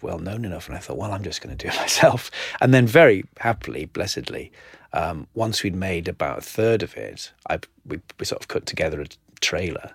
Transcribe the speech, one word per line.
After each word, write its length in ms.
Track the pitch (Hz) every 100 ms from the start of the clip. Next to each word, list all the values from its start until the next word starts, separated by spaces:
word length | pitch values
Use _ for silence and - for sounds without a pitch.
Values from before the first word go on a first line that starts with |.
well 180 | - -
known 240 | 87 107 110
enough." 220 | 80 -
And 80 | -
I 20 |
thought, 180 | - 64
"Well, 140 | 104
I'm 120 | 101
just 180 | 101 -
gonna 140 | - -
do 120 | -
it 80 | -
<laughs> 20 |
myself." 540 | - - - - - - - -
And 120 | 127
then 140 | 127 117
very 360 | 147 151 98 - -
happily, 460 | 117 110 - 60 -
blessedly, 680 | - 85 - - - 67 - - - _
um, 340 | - 82 80 - -
once 280 | 113 110
we'd 120 | 101 90
made 320 | 95 87 87
about 320 | 85 76 64
a 20 |
third 420 | - - 110 110
of 120 | - -
it, 340 | 52 - - - -
I, 100 | 82 - _ -
we, 140 | 80 - -
we 60 | -
sort 160 | -
of 60 | -
cut 180 | - -
together 360 | - 80 76
a 60 | 73 - _ -
trailer. 500 | - 85 90 - -